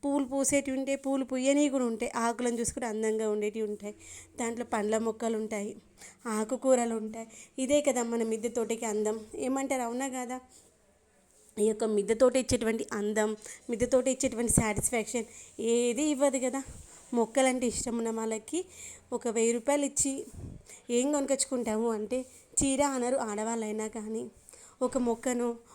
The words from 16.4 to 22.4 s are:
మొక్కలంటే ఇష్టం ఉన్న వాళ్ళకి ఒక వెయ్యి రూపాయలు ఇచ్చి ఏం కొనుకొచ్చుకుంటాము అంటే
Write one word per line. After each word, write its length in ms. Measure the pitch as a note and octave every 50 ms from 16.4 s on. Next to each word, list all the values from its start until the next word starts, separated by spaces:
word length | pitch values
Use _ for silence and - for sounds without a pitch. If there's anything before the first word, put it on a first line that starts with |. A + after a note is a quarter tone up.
| A#3+ B3+ B3 C4+ C4 - - - - - - - - - -
మొక్కలంటే 540 | A#3+ A3+ A3 A3+ C#4 C4 C4 B3+ B3+ B3 A#3+
ఇష్టం 300 | A#3 - - B3 A3 A#3
ఉన్న 120 | A#3 A3+
వాళ్ళకి 560 | A3 A3+ A3 A3 A3 A3 G#3+ - - E4 F#4 - - - - - - - - - -
ఒక 140 | A#3+ - A#3+
వెయ్యి 240 | G#3+ A#3 A3+ A#3
రూపాయలు 340 | A#3 A#3+ A3 - C#4 D4 C#4+
ఇచ్చి 400 | C#4 C#4 - - C#4 C4+ C4+ - - - - - - - - - - - - - -
ఏం 220 | A#3+ A#3+ B3+ C#4+
కొనుకొచ్చుకుంటాము 800 | D4 D4 C#4 C4+ C#4 C4+ - - - B3 A#3+ A3+ G#3+ G#3+ A3+ A#3
అంటే 340 | A3+ G#3+ G#3 G#3 B3+ B3+ B3+ B3+ - -